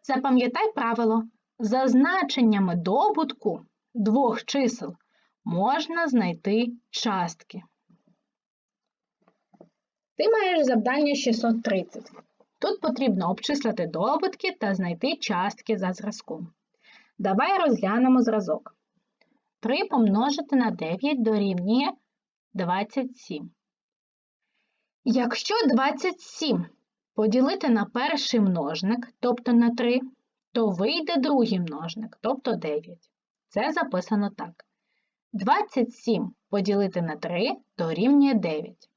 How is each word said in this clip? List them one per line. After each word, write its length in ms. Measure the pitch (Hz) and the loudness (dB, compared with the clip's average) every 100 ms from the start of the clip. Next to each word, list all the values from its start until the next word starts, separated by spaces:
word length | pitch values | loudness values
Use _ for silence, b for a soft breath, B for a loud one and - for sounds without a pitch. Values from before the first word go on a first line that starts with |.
Запам'ятай 680 | - 262 269 254 254 320 440 | -2 -2 2 2 2 0 -2
правило. 500 | 392 233 226 226 226 226 _ _ _ | 0 -2 0 2 0 -2 _ _ _
За 280 | 220 254 262 | -2 0 4
значеннями 880 | 254 277 381 339 269 226 202 190 170 | 4 4 2 0 2 4 4 2 0
добутку 920 | 175 233 415 311 311 - 214 160 - _ _ | 0 2 2 2 -2 -2 -4 -4 -12 _ _
двох 520 | 240 208 233 254 226 - | -2 2 4 2 0 -4
чисел 500 | 277 247 - - - _ _ _ _ - | 0 0 -2 -12 -14 _ _ _ _ -4
можна 640 | 170 214 302 311 339 330 | 0 0 0 -4 -4 0
знайти 600 | 247 180 165 196 220 247 - _ | 2 0 -2 0 0 0 -6 _
частки. 720 | - 247 190 175 - _ - - _ _ _ _ _ _ _ _ _ _ _ _ _ _ _ _ _ _ _ - _ _ _ _ - | -6 -4 -2 -4 -8 _ -18 -20 _ _ _ _ _ _ _ _ _ _ _ _ _ _ _ _ _ _ _ -20 _ _ _ _ -2
Ти 140 | 415 | 2
маєш 360 | 440 392 339 262 | 4 2 2 2
завдання 500 | 226 240 277 294 285 | 2 2 2 2 2
шістсот 480 | 247 226 233 226 | 0 0 2 0
тридцять. 480 | 226 190 - - - - _ _ _ _ | 0 -2 -4 -14 -20 -20 _ _ _ _
Тут 220 | 381 403 | -4 -2
потрібно 500 | 320 254 262 190 180 | -2 0 0 0 -2
обчислити 560 | 185 - 285 233 - 165 | -2 -4 -2 -2 -4 -4
добутки 640 | 165 214 311 381 - 381 | -2 -2 0 -2 -4 -8
та 240 | 381 214 190 | -4 -4 -2
знайти 400 | 180 170 262 - | -2 -2 -4 -4
частки 640 | - 180 196 - - 208 | -4 -2 -2 -6 -6 -4
за 160 | 185 | -4
зразком. 600 | 180 202 214 - - 170 _ _ b b b b - | -6 -8 -10 -12 -12 -12 _ _ b b b b -6
Давай 420 | 190 190 311 381 | 0 2 2 2
розглянемо 640 | 320 233 190 220 254 254 | 2 2 0 2 4 4
зразок. 540 | 226 214 180 156 - _ _ _ _ _ _ _ _ _ | 4 0 -2 -6 -6 _ _ _ _ _ _ _ _ _
Три 260 | 220 294 392 | -2 -2 0
помножити 680 | 277 214 196 262 285 285 269 | 2 2 2 0 -2 0 0
на 160 | 226 | 2
дев'ять 500 | 175 160 185 277 277 | -2 -6 -4 -2 0
дорівнює 680 | 220 214 196 180 185 240 302 359 _ _ _ _ _ | 0 2 0 -2 0 0 0 -6 _ _ _ _ _
двадцять 640 | 190 180 190 214 277 262 - | -6 -2 -2 -2 -4 -6 -10
сім. 340 | - 156 175 _ _ _ _ _ _ _ _ _ _ _ _ _ _ _ | -12 -12 -12 _ _ _ _ _ _ _ _ _ _ _ _ _ _ _
Якщо 520 | - 254 240 - - 440 359 | 0 0 0 -4 -4 0 2
двадцять 540 | 233 269 262 381 - | 4 2 0 -4 -4
сім 440 | - - 311 185 170 _ _ _ _ | -16 -6 -2 -2 -4 _ _ _ _
поділити 560 | - 214 247 269 381 302 | -2 2 4 2 0 2
на 160 | 220 202 | 0 0
перший 540 | 240 285 311 - 240 | -4 -2 -2 0 2
множник, 760 | 196 175 143 156 190 247 240 _ | 2 0 -2 -4 -2 -2 -4 _
тобто 340 | 247 240 - | -2 -2 2
на 160 | 233 233 | 4 4
три, 320 | 233 240 247 254 _ _ _ _ | 2 0 0 -2 _ _ _ _
то 180 | 247 220 | -2 0
вийде 480 | 175 208 330 311 339 | 0 -2 -2 -2 0
другий 420 | 269 277 226 185 | 2 2 2 0
множник, 580 | 170 147 165 220 220 - | -2 -6 -10 -10 -14 -8
тобто 320 | 220 269 254 | -6 -4 -4
дев'ять. 580 | 185 165 147 170 175 _ _ _ _ _ | -4 -4 -6 -6 -20 _ _ _ _ _
Це 240 | 202 277 | -4 -2
записано 580 | 320 269 180 - 208 202 | -2 -2 -4 -2 -2 -2
так. 360 | 202 190 170 _ _ _ _ _ _ _ | -6 -16 -16 _ _ _ _ _ _ _
Двадцять 600 | 208 196 349 403 269 226 | -6 0 0 0 -2 -2
сім 420 | - - 196 180 - _ | -4 -2 -2 -2 -10 _
поділити 520 | 202 190 202 196 185 | -2 0 0 0 -2
на 140 | 165 151 | -4 -6
три 360 | - 175 247 359 _ - | -6 -2 -2 -4 _ -6
дорівнює 560 | 170 160 233 285 277 | -4 0 4 6 6
дев'ять. 560 | 233 175 156 165 - _ | 4 0 -4 -8 -16 _